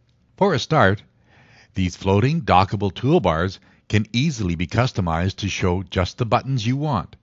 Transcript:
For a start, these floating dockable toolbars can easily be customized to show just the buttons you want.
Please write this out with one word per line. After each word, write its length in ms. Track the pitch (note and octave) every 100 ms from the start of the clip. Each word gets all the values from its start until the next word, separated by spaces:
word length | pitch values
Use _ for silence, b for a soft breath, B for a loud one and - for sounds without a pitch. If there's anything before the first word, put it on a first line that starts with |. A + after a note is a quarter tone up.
| _ _ _ -
For 160 | G3+
a 60 | D3
start, 440 | - D#3 G2+ G2+ - _ b b b b b
these 240 | - F#2 -
floating 460 | F#2+ G2+ B2 E3
dockable 500 | G2+ F2+ F#2+ G2+ G2
toolbars 680 | - B2 E3+ F#2+ D#2+ F#2 - b b -
can 160 | G#2+ A2
easily 420 | A#2+ D#3 A#2+ F#2 E2
be 120 | E2+
customized 680 | A2 B2+ - F2 E2 F#2 -
to 100 | G2
show 340 | - F#2+ F2+
just 340 | F#2 F#2+ F#2+ -
the 80 | A#2
buttons 400 | A#2 G2+ C3+ G#2+
you 120 | C3+
want. 400 | D3+ A2 D2 -